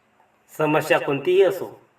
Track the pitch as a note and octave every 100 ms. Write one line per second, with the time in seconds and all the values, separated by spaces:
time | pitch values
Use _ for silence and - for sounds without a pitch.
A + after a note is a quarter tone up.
0 | _ _ _ _ _ - D3+ D3+ D3 D#3+
1 | D#3 C#3 F3 F#3 F#3 F#3 A2 - _